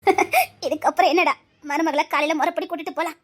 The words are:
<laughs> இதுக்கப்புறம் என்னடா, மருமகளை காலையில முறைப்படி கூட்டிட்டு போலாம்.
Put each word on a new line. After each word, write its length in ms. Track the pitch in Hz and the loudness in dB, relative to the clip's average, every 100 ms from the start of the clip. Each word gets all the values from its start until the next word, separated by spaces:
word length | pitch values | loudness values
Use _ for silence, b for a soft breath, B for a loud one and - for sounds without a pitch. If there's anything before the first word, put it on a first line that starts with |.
<laughs> 600 | - 381 349 640 - _ | 2 2 2 0 0 _
இதுக்கப்புறம் 460 | 294 302 - - 359 | -6 -2 -2 2 4
என்னடா, 200 | 320 320 - _ _ | 4 2 0 _ _
மருமகளை 400 | 302 285 330 294 311 | -8 -2 0 0 -2
காலையில 300 | 294 302 311 | -2 -2 0
முறைப்படி 300 | 302 330 302 | 0 -2 -6
கூட்டிட்டு 260 | 339 330 | -8 -8
போலாம். 240 | 294 330 - | -6 -6 -6